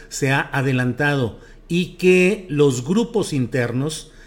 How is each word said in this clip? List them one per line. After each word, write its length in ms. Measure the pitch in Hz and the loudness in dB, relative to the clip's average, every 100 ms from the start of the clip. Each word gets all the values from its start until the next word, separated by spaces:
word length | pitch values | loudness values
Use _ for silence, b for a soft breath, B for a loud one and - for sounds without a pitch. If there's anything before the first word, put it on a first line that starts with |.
| B | B
se 220 | - 135 | -4 0
ha 100 | 139 - | 0 -2
adelantado 880 | 139 135 127 123 120 147 143 113 - b b - | -2 0 0 -2 0 0 0 -2 -6 b b -4
y 280 | 170 180 - | -4 -4 0
que 500 | 180 185 180 214 - | 4 6 4 0 -4
los 380 | 147 143 123 123 | 2 2 2 0
grupos 460 | 202 233 208 - | 0 0 -2 -2
internos, 800 | 143 117 131 117 123 151 - - b | -2 -2 -2 -2 -2 -4 -6 -14 b